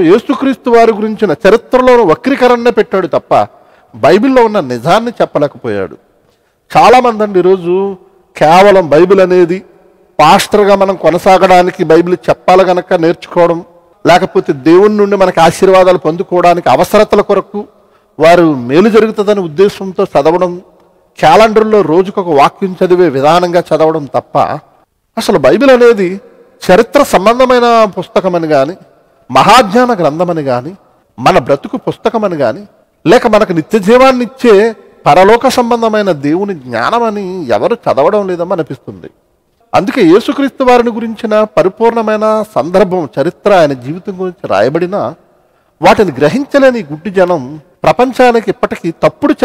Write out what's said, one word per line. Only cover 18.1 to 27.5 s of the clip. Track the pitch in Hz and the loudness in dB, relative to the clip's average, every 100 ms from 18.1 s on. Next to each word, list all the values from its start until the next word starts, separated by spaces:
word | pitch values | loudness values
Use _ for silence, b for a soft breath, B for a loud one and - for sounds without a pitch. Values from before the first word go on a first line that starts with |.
| - | 0
వారు | 156 175 165 135 | 4 4 2 -2
మేలు | 120 151 214 | -2 0 2
జరుగుతుందనే | 214 220 214 202 202 | 2 0 -2 -4 -4
ఉద్దేశంతో | 175 147 202 - 196 180 | -4 -2 -2 -2 -10 -6
చదవడం, | 190 147 147 175 185 175 - _ _ _ _ - | -4 -2 0 0 -2 -6 -18 _ _ _ _ -2
క్యాలెండర్లో | 156 185 220 214 214 214 | 2 4 4 2 0 0
రోజుకొక | 160 165 190 202 175 | 0 0 -2 -2 0
వాక్యం | 139 156 - 196 180 | 2 0 -2 -8 -4
చదివే | 185 180 175 | 0 2 0
విధానంగా | 131 143 175 180 175 | 0 0 0 0 -2
చదవడం | - 151 156 160 139 | -2 0 0 -2 -6
తప్ప, | 123 - 147 98 147 - _ _ _ _ - | -8 -4 -4 -4 -6 -14 _ _ _ _ -8
అసలు | - 190 | -4 0
బైబిల్ | 135 196 277 | 2 2 4
అనేది | 247 240 202 180 196 - _ _ _ | 4 4 2 -2 -6 -16 _ _ _
చరిత్ర | - 185 233 285 | 0 0 2 0
సంబంధమైన | 277 185 202 240 254 | 0 0 2 0 2